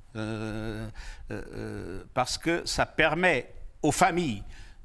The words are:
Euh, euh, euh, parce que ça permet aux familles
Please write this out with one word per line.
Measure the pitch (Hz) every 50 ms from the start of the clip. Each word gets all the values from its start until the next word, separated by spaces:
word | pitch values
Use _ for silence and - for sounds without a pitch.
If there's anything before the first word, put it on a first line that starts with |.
| - - -
Euh, | 113 110 107 113 107 110 110 104 110 107 113 107 107 113 110 - - - - - - - -
euh, | 107 101 - - -
euh, | 110 110 107 107 104 95 87 90 95 92 - -
parce | 127 123 - - -
que | - 160 170 170 -
ça | - - - - -
permet | - - 156 160 151 165 185 180 160 123 - - - - - - - - -
aux | 151
familles | 135 - 180 - 165 175 180 139 107 98 - - - - - - - - -